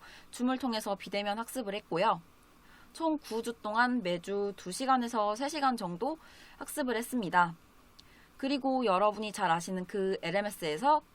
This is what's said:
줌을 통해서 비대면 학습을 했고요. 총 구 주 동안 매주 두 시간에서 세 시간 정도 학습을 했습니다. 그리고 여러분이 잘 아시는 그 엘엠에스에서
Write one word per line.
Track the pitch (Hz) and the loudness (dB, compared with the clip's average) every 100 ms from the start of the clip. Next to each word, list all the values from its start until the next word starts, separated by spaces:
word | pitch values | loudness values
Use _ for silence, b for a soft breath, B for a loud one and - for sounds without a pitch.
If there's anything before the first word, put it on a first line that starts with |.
| B B B | B B B
줌을 | - 247 254 | -2 0 0
통해서 | 262 220 220 196 | -2 -2 -2 -4
비대면 | - 202 208 208 | -4 -2 -2 -2
학습을 | 226 262 196 | -4 -6 -4
했고요. | 202 - 165 214 170 - - - - B B B | -6 -2 2 2 2 -4 -20 -20 -20 B B B
총 | - 330 302 | -4 0 0
구 | - 226 | -4 -6
주 | 233 | -4
동안 | 226 214 214 247 247 | -6 -2 2 4 2
매주 | 185 175 175 202 202 196 | 0 -2 -2 -2 -2 -4
두 | 180 | -8
시간에서 | 180 262 262 233 233 208 214 | -2 2 2 2 0 0 0
세 | 285 | -2
시간 | 302 269 233 | 0 0 0
정도 | 185 175 254 320 B B B B | -4 -4 -4 -4 B B B B
학습을 | 277 - 254 220 | -8 -4 0 -2
했습니다. | 240 254 185 180 170 165 - - - - B B B - | -2 -4 2 2 2 0 -18 -20 -20 -20 B B B -6
그리고 | 269 285 262 262 226 | -2 0 0 2 4
여러분이 | 185 208 202 214 | 4 4 2 -4
잘 | 202 185 | 0 2
아시는 | 170 175 185 185 | 2 0 -4 -4
그 | 202 190 190 | -2 0 0
엘엠에스에서 | 170 190 208 - 160 156 262 302 - | 0 0 -2 -4 -4 0 4 4 2